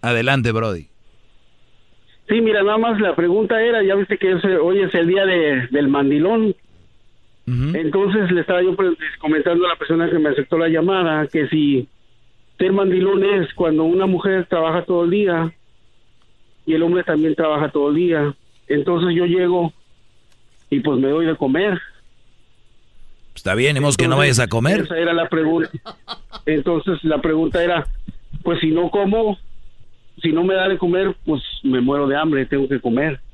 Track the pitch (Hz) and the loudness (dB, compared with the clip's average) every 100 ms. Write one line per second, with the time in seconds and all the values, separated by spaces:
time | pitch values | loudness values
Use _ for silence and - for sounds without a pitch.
0 | 120 117 120 135 120 110 113 90 76 - | -2 -2 0 0 0 -2 -2 -6 -10 -20
1 | - - - - - - - - - - | -20 -20 -20 -20 -20 -20 -20 -20 -20 -20
2 | - - - 214 226 214 196 214 233 214 | -20 -20 0 2 2 2 2 2 0 0
3 | 208 170 175 190 208 226 226 233 196 196 | 0 2 2 2 2 2 2 2 2 0
4 | 196 196 190 185 196 185 160 190 185 180 | 0 -2 0 0 0 2 2 2 0 0
5 | 170 190 196 180 156 135 123 139 143 143 | 2 2 2 2 2 0 -2 0 0 2
6 | 143 147 170 226 220 185 - - - - | 2 2 2 2 0 -2 -10 -20 -20 -20
7 | - - - - - 123 135 160 160 190 | -20 -20 -20 -16 -6 -4 -2 -2 -2 0
8 | 196 208 190 175 156 180 185 175 185 170 | 0 0 2 0 0 2 2 2 0 0
9 | 156 - 156 156 143 170 180 165 151 165 | -6 -8 -2 0 2 0 0 -2 -2 0
10 | 165 170 151 139 139 165 165 160 170 190 | 0 0 0 -2 -2 0 0 2 0 0
11 | 170 156 147 165 143 156 147 135 123 - | 0 0 -2 -2 -2 0 2 0 -2 -14
12 | - - - - - - 185 196 196 185 | -20 -20 -20 -20 -20 -4 0 2 2 2
13 | 185 196 196 202 165 - 175 156 165 175 | 2 2 2 0 -2 -2 0 2 2 2
14 | 190 185 196 190 180 175 160 165 170 175 | 2 0 0 -2 0 -2 0 -2 0 0
15 | 170 202 202 170 165 - - - - - | 2 2 0 0 -2 -8 -20 -20 -20 -20
16 | - - - - - - - 160 165 180 | -20 -20 -20 -20 -20 -18 -4 0 2 0
17 | 175 151 160 156 160 151 147 151 143 147 | 0 0 0 0 0 0 0 0 0 2
18 | 175 160 147 139 - - - 143 143 175 | 2 2 0 -4 -16 -20 -2 -2 0 0
19 | 175 170 175 180 180 180 170 - - - | 0 2 2 2 2 2 -2 -6 -20 -20
20 | - - - - - - - 139 151 131 | -20 -20 -20 -20 -20 -20 -4 -2 0 0
21 | 135 151 170 160 143 135 208 180 - - | 0 0 0 0 0 0 0 -2 -6 -20
22 | - - - - - - - - - - | -20 -20 -20 -20 -20 -20 -20 -20 -20 -20
23 | - - - - - 98 131 143 143 139 | -20 -20 -20 -10 -4 0 2 2 0 2
24 | - 131 143 117 123 117 120 180 147 165 | 2 4 4 2 2 0 2 0 0 -2
25 | 170 170 165 165 156 165 160 - - - | 0 0 -2 0 0 0 -2 -8 -16 -20
26 | - 226 - - - 151 139 165 170 165 | -18 -18 -16 -10 -2 -2 0 -2 -2 -4
27 | 160 151 160 156 160 180 175 170 - - | 0 0 0 0 0 0 0 0 -2 -8
28 | - - - 147 - 170 160 160 175 202 | -10 -14 -12 -8 -4 -2 0 0 0 0
29 | 196 214 220 196 - - - - - - | 0 0 0 -4 -8 -14 -14 -18 -20 -20
30 | - - 170 160 180 190 185 190 180 180 | -20 -6 -2 0 0 0 0 0 0 0
31 | 196 185 - 151 - - 139 127 123 139 | 0 -4 -4 -4 -4 -6 -2 0 2 0
32 | 143 139 160 143 131 139 135 135 123 117 | 0 0 0 0 0 -2 -2 -2 -2 -2
33 | 156 139 - | -2 -4 -12